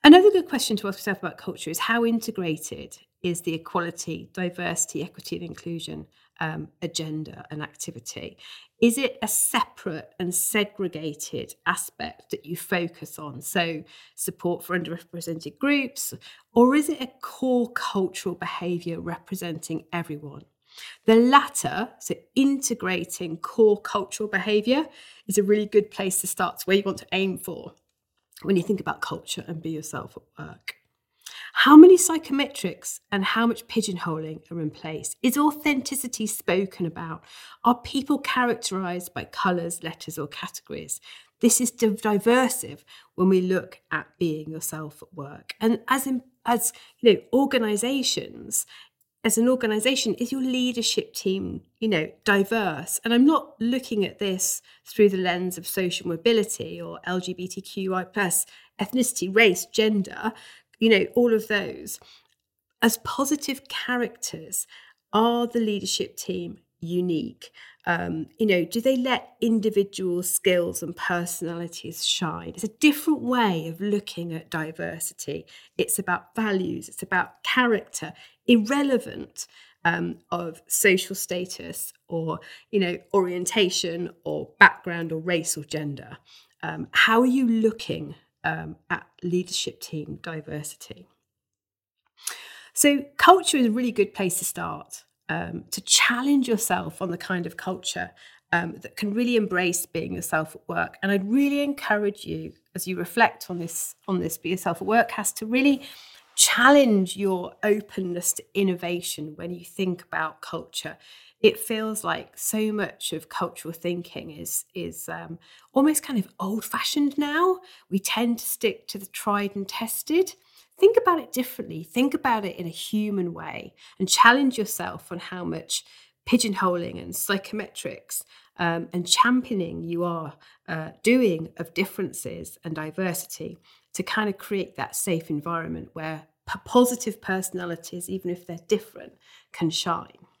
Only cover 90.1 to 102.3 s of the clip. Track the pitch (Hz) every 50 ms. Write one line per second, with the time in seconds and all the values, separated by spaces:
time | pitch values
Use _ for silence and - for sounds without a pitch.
90.1 | 143 - - 170 160 156 147 156 151 151 147 - - _ - - - 180 180 _
91.1 | _ _ _ _ _ _ _ _ _ _ _ _ _ _ _ _ _ _ _ _
92.1 | _ _ - - - - - - - - - - _ - - 285 285 277 285 -
93.1 | _ - - 330 370 370 330 - - 277 247 226 214 247 254 247 - - 196 196
94.1 | _ - 196 185 175 - - - - 175 170 170 156 151 - _ - - _ _
95.1 | _ _ _ - 160 165 170 170 170 - - _ - 196 - - - - - -
96.1 | 247 247 262 285 285 277 247 247 226 202 - - 185 185 175 160 160 - 190 175
97.1 | 170 175 - - 185 175 175 175 - - - 185 190 180 - - - 175 - 175
98.1 | _ _ - - - _ _ _ - 170 175 170 - - - - _ - 214 202
99.1 | 202 226 247 240 240 226 208 185 180 175 185 175 175 - - _ - 165 - -
100.1 | 180 175 165 - - 156 156 - - - _ - 170 170 165 - - - - 196
101.1 | 202 196 190 202 226 277 285 285 285 285 285 285 277 - - - 214 208 208 202
102.1 | 208 - - 170